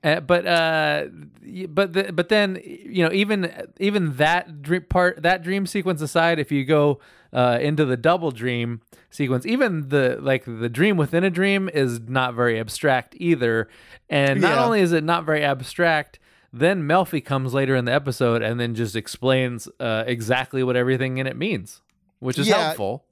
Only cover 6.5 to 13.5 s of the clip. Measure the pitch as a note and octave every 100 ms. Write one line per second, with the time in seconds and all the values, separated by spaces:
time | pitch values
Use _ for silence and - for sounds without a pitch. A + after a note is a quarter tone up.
6.5 | C#3+ C3+ D3+ D3 C#3 - _ _ A#2+ B2
7.5 | A#2+ C#3+ D3+ D3 B2 D3+ F3 E3 A#2 B2
8.5 | A#2+ A#2 A#2 _ - _ - C#3 B2+ -
9.5 | A#3+ B3+ E3 C#3 C#3+ B2+ B2+ C3+ C3+ -
10.5 | A2+ A#2+ A#2+ F#3+ F#3+ D3 E3 F#3+ E3+ G3
11.5 | G3 F#3+ D3+ C3 A#2 A2+ C3 B2+ A#2+ A#2+
12.5 | A2+ A2+ - D3+ C3 - - E3+ D#3 A#2+